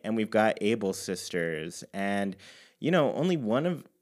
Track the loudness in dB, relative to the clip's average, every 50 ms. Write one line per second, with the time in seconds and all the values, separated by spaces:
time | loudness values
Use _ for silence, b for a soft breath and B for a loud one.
0 | -4 -2 0 0 0 2 4 4 4 4 2 2 2 0 2 2 0 -2 -2 -4
1 | -4 -6 -6 -6 -6 -4 -2 -2 -2 -2 -2 -4 -6 -8 -10 -12 -14 -10 -6 -4
2 | -2 0 0 0 0 -2 -4 -8 B B B B B B B B 0 2 4 4
3 | 4 2 2 0 0 0 0 0 0 0 0 2 2 0 -2 -4 -8 -14 _ _